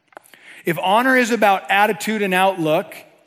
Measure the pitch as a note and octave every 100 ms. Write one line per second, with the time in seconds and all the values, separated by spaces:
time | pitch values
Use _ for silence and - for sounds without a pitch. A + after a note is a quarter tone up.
0 | _ - _ - - - - E3 F3+ G#3+
1 | C4 B3+ A#3 A#3 G#3 F#3+ - G3 G#3+ G3+
2 | - A3 G3+ F#3 F#3+ F#3 D#3 D#3+ G3+ -
3 | - _